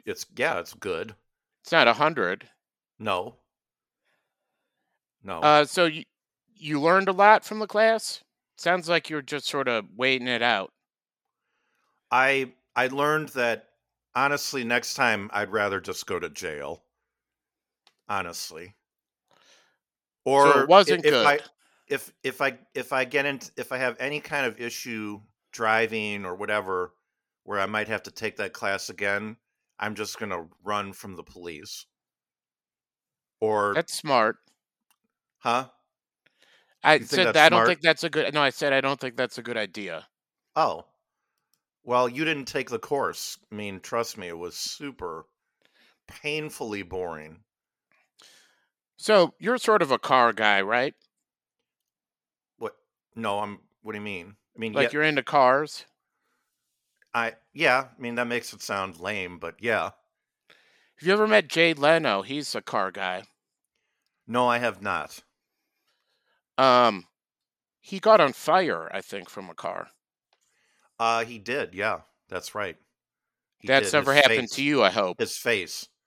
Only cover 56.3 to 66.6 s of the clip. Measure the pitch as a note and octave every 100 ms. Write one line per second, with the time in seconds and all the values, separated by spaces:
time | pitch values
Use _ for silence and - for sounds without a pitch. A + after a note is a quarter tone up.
56.3 | _ _ _ _ _ _ _ _ A#2+ A2+
57.3 | - _ - D#3 B2+ C3 - B2 A#2+ A#2+
58.3 | A#2+ - G#2+ - G2+ F#2+ E2+ F2+ G#2 F2+
59.3 | F2 E2+ - A2+ A2 F2 - _ _ _
60.3 | _ _ _ _ _ _ _ E3 G#3 G#3+
61.3 | G#3+ C#3+ E3 E3 D#3 C#3+ E3 D3 G2+ F#2+
62.3 | C#3 C#3+ A#2 - A#2 F#2+ F#2 F#2+ F#2 G2+
63.3 | _ _ _ _ _ _ _ _ _ -
64.3 | A#2+ B2 A#2+ A#2+ F#2+ G2+ F2 D2+ - -
65.3 | _ _ _ _ _ _ _ _ _ _
66.3 | _ _ -